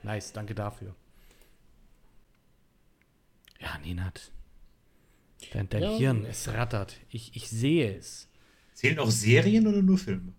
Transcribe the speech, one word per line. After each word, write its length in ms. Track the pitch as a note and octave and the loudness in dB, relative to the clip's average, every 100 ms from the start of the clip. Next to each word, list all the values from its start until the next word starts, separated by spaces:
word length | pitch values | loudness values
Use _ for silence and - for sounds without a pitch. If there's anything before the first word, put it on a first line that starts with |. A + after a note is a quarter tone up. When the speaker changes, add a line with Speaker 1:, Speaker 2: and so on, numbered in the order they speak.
Speaker 1:
Nice, 300 | G#2 G#2+ - | -6 -6 -8
danke 200 | G#2+ G#2 | -10 -8
dafür. 400 | G#2+ G#2 - F#2+ F2+ _ - - - - _ - - - - - - _ _ _ _ _ _ _ _ _ _ _ _ _ _ | -6 -6 -6 -14 -14 _ -20 -20 -20 -20 _ -20 -20 -20 -20 -20 -20 _ _ _ _ _ _ _ _ _ _ _ _ _ _
Ja, 180 | D2+ D2+ | -12 -10
Nenad. 520 | D#2 F2+ F#2 - - - - - - _ _ _ _ _ _ _ - | -8 -6 -6 -8 -16 -16 -16 -20 -20 _ _ _ _ _ _ _ -10
Dein, 160 | G2+ F#2+ | -6 -4
dein 120 | G#2 | -2
Speaker 2:
Ja. 160 | F#3 A3 | 0 2
Speaker 1:
Hirn, 280 | C3+ A#2+ G#2 | 2 0 -2
es 240 | A2 - | -8 -6
rattert. 480 | A2+ A#2+ A2+ F#2+ - - | -4 -2 -2 -6 -12 -14
Ich, 240 | A#2 - - | -14 -12 -14
ich 120 | - | -10
sehe 460 | A2 B2+ E3 A#2+ F2+ | -2 2 2 2 -2
es. 320 | - - - _ _ _ _ | -12 -18 -20 _ _ _ _
Speaker 3:
Zählen 260 | - C3 D#3 | -2 0 2
auch 100 | A#2+ | 2
Serien 560 | A2+ G#2+ B2+ F#3+ A3 G#3+ | 2 6 6 8 6 6
oder 160 | G3+ | 6
nur 160 | F#3+ F#3 | 6 4
Filme? 360 | - F#2 F2+ | 2 -6 -6